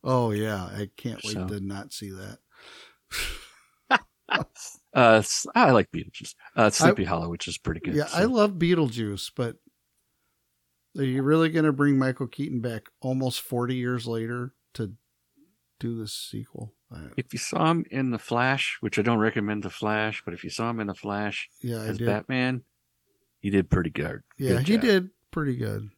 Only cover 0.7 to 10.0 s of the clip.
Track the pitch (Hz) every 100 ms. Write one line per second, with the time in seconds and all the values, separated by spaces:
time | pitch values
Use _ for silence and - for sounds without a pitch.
0.7 | 101 101 - 123 110 107 104 95 104 95
1.7 | 98 104 - 101 92 95 107 _ _ -
2.7 | - - _ _ - - - - _ _
3.7 | _ _ 262 - _ - - - - -
4.7 | - _ - 120 110 101 - - - 214
5.7 | 120 - 85 - - - - - - 107
6.7 | - 160 208 85 87 85 85 - 85 -
7.7 | 80 285 220 147 160 214 247 208 185 170
8.7 | 175 143 113 107 98 - - 120 - _
9.7 | _ _ _